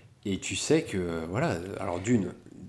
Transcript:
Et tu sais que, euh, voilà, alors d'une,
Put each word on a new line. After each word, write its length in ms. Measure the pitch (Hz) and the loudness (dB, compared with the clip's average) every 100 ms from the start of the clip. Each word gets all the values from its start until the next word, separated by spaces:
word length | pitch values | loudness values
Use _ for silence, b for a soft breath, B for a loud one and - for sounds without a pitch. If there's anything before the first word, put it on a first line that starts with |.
| b _ - | b _ -4
Et 120 | 95 | -4
tu 160 | - 101 | -2 -2
sais 260 | - 156 | 4 4
que, 160 | - 101 | 4 -2
euh, 220 | 87 85 80 | 0 -2 -2
voilà, 280 | 98 160 90 90 95 | 0 0 0 -4 -6
alors 220 | 98 90 | -2 -2
d'une, 320 | 95 123 90 - - - | 4 4 4 -4 -16 -16